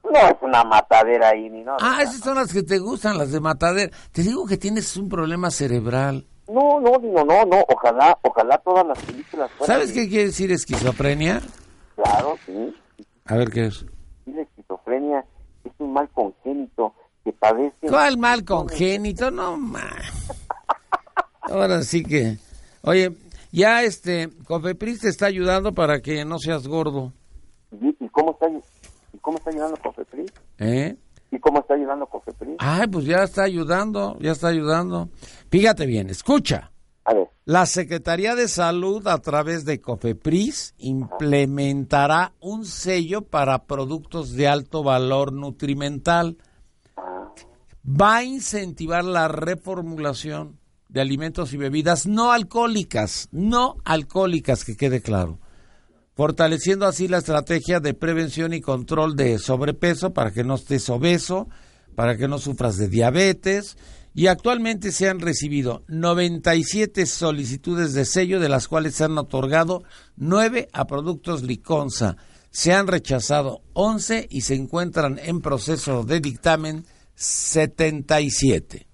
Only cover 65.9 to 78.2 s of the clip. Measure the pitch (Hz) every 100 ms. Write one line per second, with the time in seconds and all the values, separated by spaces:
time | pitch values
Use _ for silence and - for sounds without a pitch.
65.9 | 160 170 175 175 170 175 165 165 208 208
66.9 | 196 175 - 165 147 127 139 - 175 165
67.9 | 135 131 190 180 190 156 131 - 160 156
68.9 | 135 156 156 139 131 135 156 165 180 -
69.9 | - - - 151 196 226 247 269 - 131
70.9 | 143 160 175 - 160 127 117 - 156 143
71.9 | 104 110 - - - _ - 160 190 196
72.9 | 180 - 135 - 147 135 - - - 208
73.9 | 214 - 226 - 139 120 139 131 170 175
74.9 | 165 147 131 165 170 156 135 117 156 -
75.9 | 123 113 165 143 117 170 160 156 156 -
76.9 | _ _ _ - - - 160 151 - 160
77.9 | 151 139 156